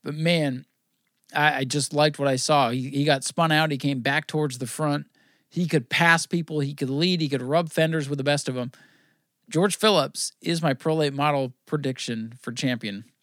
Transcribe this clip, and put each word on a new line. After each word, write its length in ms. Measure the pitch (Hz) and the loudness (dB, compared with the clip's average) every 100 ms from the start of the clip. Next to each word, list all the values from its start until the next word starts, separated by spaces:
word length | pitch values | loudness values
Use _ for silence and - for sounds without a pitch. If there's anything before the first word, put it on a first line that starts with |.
But, 120 | 147 | -8
man, 500 | 151 160 170 147 127 - _ _ _ _ _ _ | -2 0 2 0 -2 -12 _ _ _ _ _ _
I, 260 | - 151 135 | 2 2 2
I 60 | |
just 300 | 131 147 139 | -2 -2 0
liked 240 | 147 151 147 | 2 2 2
what 80 | 139 | 0
I 80 | |
saw. 360 | 131 - 147 120 | 0 2 2 2
He, 180 | 127 131 | 0 -2
he 160 | 139 | 0
got 180 | 147 139 | 2 2
spun 300 | - - 165 | 0 0 2
out. 180 | 156 160 | 2 2
He 80 | 139 | 0
came 220 | 139 135 | -2 0
back 260 | 120 143 - | 0 0 -2
towards 320 | 156 151 127 | -4 -2 -4
the 80 | 123 | -8
front. 400 | - 156 143 147 _ _ _ _ | -2 -2 -2 -6 _ _ _ _
He 200 | - 175 | -4 0
could 220 | 156 117 | 0 0
pass 360 | - 170 165 - | 2 4 4 2
people. 320 | 170 156 156 | -4 -2 -2
He 160 | 139 | -4
could 160 | 143 131 | -4 -4
lead. 300 | 139 180 180 | 0 0 0
He 80 | 151 | 0
could 140 | 135 | -2
rub 280 | 127 160 165 | 0 0 0
fenders 380 | - 160 160 139 | 0 0 0 -4
with 100 | 143 | -2
the 60 | |
best 240 | 139 147 - | 0 0 -2
of 80 | 127 | -4
'em. 160 | 123 - _ _ _ _ _ _ _ | -6 -10 _ _ _ _ _ _ _
George 280 | 156 196 - | 0 0 2
Phillips 540 | 214 190 135 - - _ | 4 4 2 -4 -10 _
is 180 | 160 170 | -4 0
my 140 | 160 | 0
Pro 200 | 131 165 | 0 0
Late 200 | 156 147 | 0 0
Model 400 | 139 147 143 131 - | 0 0 0 -2 -8
prediction 680 | - 151 139 127 - 113 113 120 | -6 -4 -4 -6 -6 -6 -8 -10
for 140 | - | -10
champion 540 | 117 135 120 107 101 120 _ | -4 -2 -2 -6 -8 -14 _